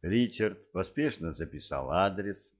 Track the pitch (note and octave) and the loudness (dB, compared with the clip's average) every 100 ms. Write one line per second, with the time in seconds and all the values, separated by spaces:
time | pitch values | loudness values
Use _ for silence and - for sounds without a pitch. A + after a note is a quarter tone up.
0 | F2 A2 A#2+ - G#2+ G2+ - F2+ F#2 - | 2 4 2 2 0 0 -8 -4 -4 0
1 | D3 - E2 D#2+ D#2+ D2 - C#2 C2+ E2 | -2 0 -6 -6 -8 -8 -6 -4 0 4
2 | G2 F#2+ G2+ G2 - _ | 4 2 -6 -6 -12 _